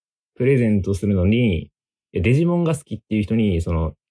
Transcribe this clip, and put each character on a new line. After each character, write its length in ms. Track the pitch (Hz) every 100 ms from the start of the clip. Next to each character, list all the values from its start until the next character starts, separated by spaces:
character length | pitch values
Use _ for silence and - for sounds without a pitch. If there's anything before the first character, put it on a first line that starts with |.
| _ _ _ -
プ 80 | 127
レ 100 | 135
ゼ 120 | 113
ン 120 | 104
ト 140 | 92
す 120 | 95 101
る 80 |
の 120 | 98 92
に、 440 | 117 120 80 - _ _ _ _
デ 200 | 82 85
ジ 140 | 135 170
モ 100 | 175
ン 80 |
が 100 | 165
好 100 | 151
き 100 | -
っ 60 | 107 -
て 80 |
い 60 | 107
う 20 |
人 120 | 104
に 260 | 113 107 85
そ 140 | 85
の 180 | 82 80 - _